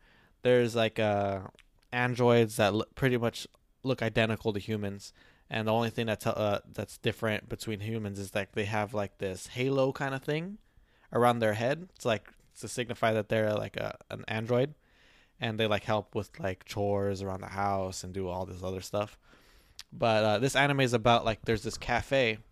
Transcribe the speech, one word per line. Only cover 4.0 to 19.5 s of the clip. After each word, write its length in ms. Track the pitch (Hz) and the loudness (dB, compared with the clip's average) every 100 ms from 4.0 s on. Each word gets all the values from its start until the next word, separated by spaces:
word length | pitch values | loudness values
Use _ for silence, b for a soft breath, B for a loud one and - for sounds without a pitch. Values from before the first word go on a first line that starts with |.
identical 500 | 113 113 110 107 113 | 0 2 2 0 -2
to 60 | 101 | -4
humans, 540 | 95 107 101 98 - - b b b | -2 -4 -4 -8 -14 -20 b b b
and 200 | 110 110 | -4 2
the 40 | |
only 180 | 113 113 | 2 2
thing 160 | - 113 | 0 -2
that 140 | 104 | -2
tell, 140 | 117 113 | 0 0
uh, 220 | 107 101 - | 0 0 -4
that's 260 | - 104 - | -10 -10 -6
different 500 | 117 - 113 104 - | -4 -2 -2 -2 -4
between 320 | 110 - 104 | -10 -6 -6
humans 380 | 107 113 104 101 | -6 -6 -6 -8
is 140 | 95 | -6
that 200 | 107 95 | -6 -4
they 100 | 113 | -4
have, 300 | 101 107 104 | -2 -2 -2
like, 240 | 107 101 - | -4 -6 -6
this 280 | 98 90 - | -6 -6 -10
halo 440 | 123 131 135 131 | -4 -2 0 0
kind 220 | 131 139 | 0 -4
of 80 | 135 | -4
thing 360 | - 151 180 208 _ _ _ _ _ | -4 -6 -6 -12 _ _ _ _ _
around 260 | 120 120 120 | 4 4 6
their 140 | 110 | 2
head. 340 | 104 120 156 185 - | 2 0 -2 -6 -4
It's, 80 | |
like, 240 | 123 107 - - _ - | -2 -2 -4 -20 _ -16
to 80 | 107 | -10
signify 440 | - 117 117 113 | -6 -6 0 2
that 140 | 110 101 | 2 0
they're, 260 | 113 107 | 0 2
like, 220 | 107 104 - | 0 -4 -6
a, 200 | 104 - - | -8 -8 -12
an 140 | 107 - | -12 -6
android, 460 | 95 113 123 139 - b b b b b b | -6 0 2 2 -4 b b b b b b
and 180 | 117 107 | -4 0
they, 80 | 110 | 0
like, 180 | 104 | 0
help 300 | - 107 - | 0 -2 -2
with, 240 | 113 98 - | -6 -6 -6
like, 260 | 95 92 - | -6 -6 -8
chores 540 | 107 101 101 101 95 | -4 0 0 0 -2
around 180 | 98 95 | -6 -8
the 80 | 98 | -8
house 560 | 98 101 98 95 92 | -4 -2 0 -2 -6
and 80 | 95 | -10
do 140 | 95 92 | -6 -6
all 160 | 90 92 | -6 -8
this 160 | 90 | -8
other 180 | 92 95 | -8 -8
stuff. 360 | 92 104 104 - B B B | -6 -4 -4 -8 B B B